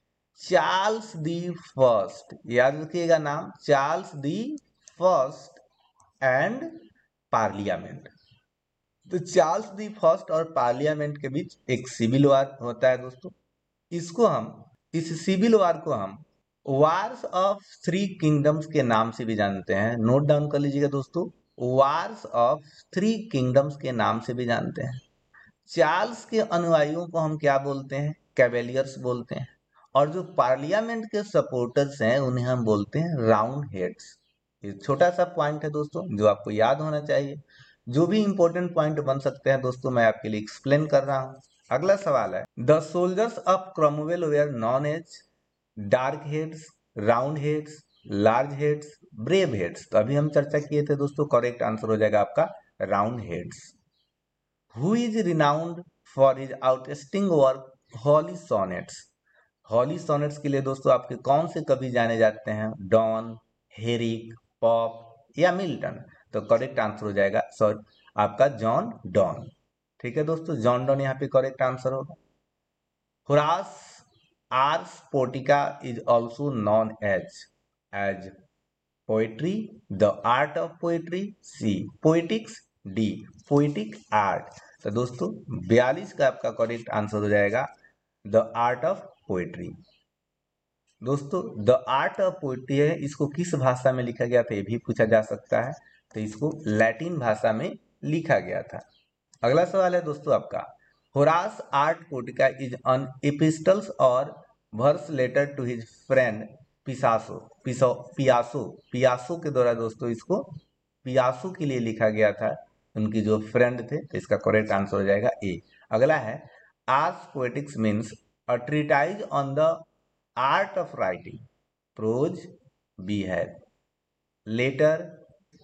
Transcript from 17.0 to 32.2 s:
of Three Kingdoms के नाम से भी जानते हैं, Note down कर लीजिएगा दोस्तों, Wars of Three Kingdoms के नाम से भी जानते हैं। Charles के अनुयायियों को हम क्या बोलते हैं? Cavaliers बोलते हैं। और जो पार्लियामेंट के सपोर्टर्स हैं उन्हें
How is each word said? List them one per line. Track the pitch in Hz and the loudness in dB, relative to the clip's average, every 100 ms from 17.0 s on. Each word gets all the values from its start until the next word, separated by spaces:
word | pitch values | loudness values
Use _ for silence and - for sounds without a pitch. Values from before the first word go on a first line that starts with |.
| 214 247 - 180 | -2 -8 -6 0
of | 196 202 - - - | 0 -2 -8 -10 -4
Three | 175 202 185 | -2 -2 0
Kingdoms | 156 151 147 156 151 | 2 4 2 0 0
के | 151 | 0
नाम | 127 110 117 | 2 2 0
से | 113 113 | -2 -4
भी | 110 | 0
जानते | 101 98 87 | 0 -2 -2
हैं, | 98 110 120 | 0 0 0
Note | 110 131 | 2 4
down | 147 147 147 | 4 2 2
कर | 143 | 0
लीजिएगा | 143 139 143 | 0 0 0
दोस्तों, | 139 127 170 - - _ - 123 127 | -2 -4 -6 -6 -10 _ -8 0 4
Wars | 135 156 202 214 - 117 | 4 2 -4 -10 -4 2
of | 120 147 - - _ 185 | 2 2 -4 -20 _ -2
Three | 214 220 - 139 | 0 -2 -4 -2
Kingdoms | 127 131 147 143 | 2 2 2 -2
के | 135 | -6
नाम | 120 104 113 | -2 0 0
से | - | -4
भी | 123 120 | -6 -2
जानते | 113 - - | -2 -4 -6
हैं। | 127 127 - _ _ _ - _ _ | -8 -8 -14 _ _ _ -20 _ _
Charles | 160 156 175 226 226 - | 0 2 2 -2 -6 -4
के | 220 | -2
अनुयायियों | 208 170 170 160 147 160 170 | 0 0 2 4 2 -2 -4
को | 165 | -2
हम | 156 156 | -2 0
क्या | 147 139 | 2 2
बोलते | 139 139 135 135 | 0 -4 -6 -6
हैं? | 147 151 _ - | -6 -6 _ 2
Cavaliers | 123 120 120 131 135 127 | 2 2 -2 -2 -2 -4
बोलते | 127 123 120 - | -4 -4 -6 -10
हैं। | 127 _ _ _ _ 131 | -10 _ _ _ _ 2
और | 147 | 2
जो | 175 | 0
पार्लियामेंट | 175 - 123 131 143 196 226 233 220 | -4 -2 0 0 0 -2 -2 -6 -6
के | 208 | -6
सपोर्टर्स | 208 156 135 127 120 143 139 135 | -2 0 0 -2 -2 0 0 0
हैं | 113 | 0
उन्हें | 131 | 2